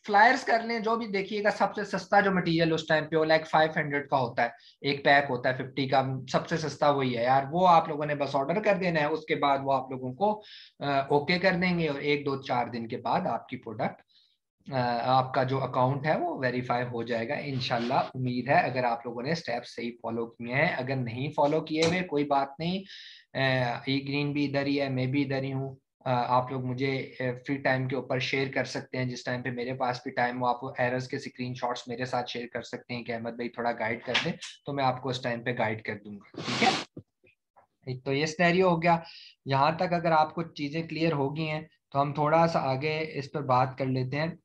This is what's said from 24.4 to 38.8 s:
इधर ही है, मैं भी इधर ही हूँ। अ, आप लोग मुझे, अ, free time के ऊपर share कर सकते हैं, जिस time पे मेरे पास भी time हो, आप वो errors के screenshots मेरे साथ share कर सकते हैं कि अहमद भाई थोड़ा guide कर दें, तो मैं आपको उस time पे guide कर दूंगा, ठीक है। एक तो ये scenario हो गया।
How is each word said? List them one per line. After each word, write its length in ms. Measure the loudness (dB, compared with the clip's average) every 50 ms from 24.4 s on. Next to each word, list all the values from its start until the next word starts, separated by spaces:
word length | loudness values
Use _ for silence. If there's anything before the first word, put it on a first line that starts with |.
| -2
इधर 220 | 0 0 0 0
ही 100 | 0 0
है, 140 | 0 0 0
मैं 200 | 0 -2 -2 0
भी 120 | 0 0
इधर 220 | 0 0 -2 -2 -2
ही 60 | -4
हूँ। 280 | -4 -4 -6 -6 -10 _ _ _ _ _ _
अ, 40 | -2
आप 400 | 0 0 2 2 2 2 2 0
लोग 120 | -4 -4 -4
मुझे, 320 | -4 -2 -2 -2 -2 0 -2 -4 -8 -8 -4
अ, 40 | -4 -4 -4 -4 -4
free 100 | -4 -4 0
time 280 | 2 2 2 2 0 -2
के 80 | -4
ऊपर 240 | -4 -2 -2 -2 -2
share 280 | 0 0 0 0 0 0
कर 160 | -2 -2 -4
सकते 340 | -2 -6 -8 -8 _ -4 -4
हैं, 100 | -4 -4
जिस 160 | -4 -6 -6
time 160 | -6 -6 -4
पे 80 | -4 -6
मेरे 240 | -4 -4 -4 -6 -4
पास 280 | -2 -2 -2 -2 -4 -8
भी 60 | -6
time 280 | -2 0 0 0 0 -2
हो, 80 | 0
आप 140 | 0 -2 -2
वो 120 | -6 -8 -2 -2
errors 260 | 0 0 0 -2 -4
के 120 | -4 -8 -8
screenshots 680 | -8 -10 _ -8 -8 -8 -6 -4 -4 -4 -4 -6 -8 -10
मेरे 180 | -6 -6 -4
साथ 180 | -4 -2 -4 -4
share 240 | -4 -8 -8 -10 -8
कर 100 | -10 -10
सकते 320 | -10 -8 -12 -12 -10 -10 -10
हैं 100 | -8 -6
कि 80 | -6
अहमद 220 | -6 -6 -6 -8 -8
भाई 140 | -6 -8 -8
थोड़ा 240 | -6 -4 -2 -2
guide 300 | -2 -2 -2 -4 -4 -4 -4
कर 80 | -4 -2 -2 -2
दें, 80 | -2 -6 -8 -12 -18 -18 -14 _
तो 60 | -8
मैं 120 | -4 0 0
आपको 260 | 0 0 -2 -6 -6
उस 120 | -6 -4
time 200 | -4 -6 -6 -4
पे 100 | -4 -6
guide 300 | -2 -2 -2 -2 -2 -6 -6
कर 100 | -10 -10
दूंगा, 480 | -10 -12 -14 -16 -16 -18 -16 -14 -10
ठीक 260 | -6 -4 0 2 2 2
है। 340 | 2 0 -6 _ _ -20 -20 _ _ _ _ _ _ _ _ _ _ _ _ _ _ _ _ -10
एक 140 | -10 -6 _
तो 80 | -2
ये 140 | 0 0 0
scenario 420 | -2 0 2 4 4 6 6 4 4
हो 60 | 4
गया। 260 | 4